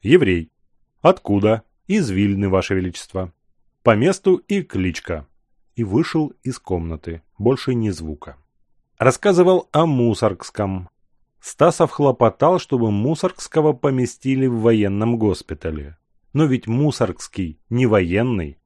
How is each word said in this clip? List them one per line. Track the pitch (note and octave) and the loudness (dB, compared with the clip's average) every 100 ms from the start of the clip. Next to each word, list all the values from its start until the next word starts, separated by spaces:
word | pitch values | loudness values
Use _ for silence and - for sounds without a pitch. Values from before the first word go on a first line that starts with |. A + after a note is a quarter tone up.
"Еврей". | G2 F3 B2 F2 D#2+ _ _ _ _ _ | 4 4 4 0 -4 _ _ _ _ _
"Откуда?" | D#3+ F#3 - G2+ G#2 A2+ _ _ _ | 2 2 0 2 2 0 _ _ _
"Из | G#3 C#3 | -2 0
Вильны, | F#2+ G#2 G2 G2+ | 0 0 0 0
Ваше | F#2+ F2+ F#2+ | 0 0 -4
Величество". | F#2 F2 - F#2+ F2+ _ _ _ _ _ | -4 -8 -10 -10 -10 _ _ _ _ _
"По | - G#2+ | 2 2
месту | C#3+ F#3 - F#3 | 2 0 0 0
и | _ G3+ | _ -6
кличка". | - G2 F#2 E2+ - E2 - _ _ _ _ | -4 -4 -4 -4 -8 -10 -10 _ _ _ _
И | - | -8
вышел | A2 G#2+ E3 E3 D3+ - | -2 0 0 -2 -4 -6
из | - B2 | -10 -10
комнаты. | - F#2 E2 D#2+ - D#2+ _ _ | -6 -6 -6 -10 -12 -14 _ _
Больше | G#2 C3+ - | -2 0 -2
ни | B2 G#2+ | -2 -2
звука. | E2 D#2+ D2+ - - _ _ _ _ _ _ | -4 -10 -12 -16 -20 _ _ _ _ _ _
Рассказывал | B2 - G3+ F3+ F3+ F3+ - | 0 2 2 4 4 4 0
о | D3+ | -2
Мусоргском. | E3 C3+ A#2+ G#2 A2 F#2 - - G2+ F#2+ F#2 _ _ _ _ _ | 0 2 0 2 -2 -2 -12 -6 -4 -6 -10 _ _ _ _ _
Стасов | - - D#3+ - D#3+ | -20 2 2 4 -2
хлопотал, | - C#3+ B2 A#2 - D3+ F#3 | 2 0 4 2 4 2 2
чтобы | - C3 A2+ | 0 -2 0
Мусоргского | G2+ A#2+ D#3+ F#3 - - D#3 D3+ | 0 -2 -2 -4 -6 -4 0 0
поместили | D3 D3 C3 B2 - C3+ C3 C3 | 0 -2 0 -2 -4 -4 0 0
в | A#2 | 2
военном | A2+ A2+ G2+ G2 A2+ A#2+ | 2 2 2 0 -2 0
госпитале. | G#2+ E2+ - D2+ E2 D#2 C#2+ D#2+ _ _ _ | 0 -2 -8 -10 -8 -10 -12 -20 _ _ _
Но | C#3 | -2
ведь | D#3 C3 - | 0 0 -2
Мусоргский | A#2 D3 - A2+ F2+ - - F2+ D#2 _ | -2 0 0 -4 -4 -12 -8 -8 -10 _
не | A#2 B2+ | -2 2
военный. | G#2 F2 F#2+ B2 A2 D2+ C#2 | 2 2 0 -2 -4 -6 -12